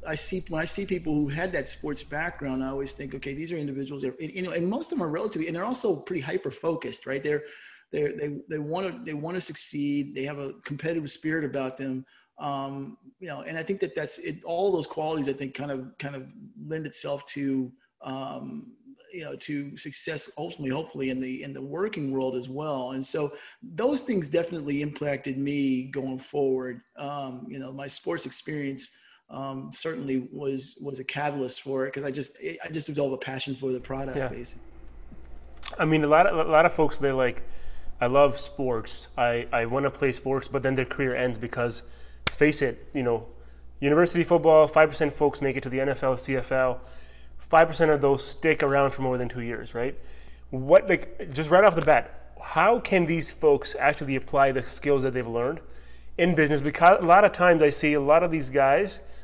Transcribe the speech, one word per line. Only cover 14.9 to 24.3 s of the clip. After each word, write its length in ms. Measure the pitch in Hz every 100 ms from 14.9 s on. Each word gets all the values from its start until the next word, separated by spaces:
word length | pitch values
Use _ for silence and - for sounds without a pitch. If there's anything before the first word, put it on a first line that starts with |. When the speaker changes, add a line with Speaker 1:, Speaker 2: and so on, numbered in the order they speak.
| - 156 160 139
Speaker 1:
I 60 |
think, 180 | 135 139
kind 180 | - 143
of, 220 | 135 127 -
kind 180 | 143 139
of 80 | 131 - - - 151
lend 200 | 156 151
itself 400 | - 147 143 -
to, 440 | - 139 135 127 - _ _
um, 720 | - 131 131 - - 156 - - - 269 -
you 120 | 185
know, 120 | 151 139
to 400 | - 147 143 147
success 540 | 156 139 - 160 - -
ultimately, 320 | 170 165 139
hopefully 400 | 135 160 143 131
in 100 | 131
the, 220 | 127 127
in 100 | 143
the 80 | 139
working 500 | 135 151 208 202 139
world 260 | 135 131 127
as 120 | 131
well. 440 | 131 156 139 127
And 120 | 131
so 280 | 135 160 147 147 - -
those 400 | - 165 233 285
things 280 | - 214
definitely 520 | 147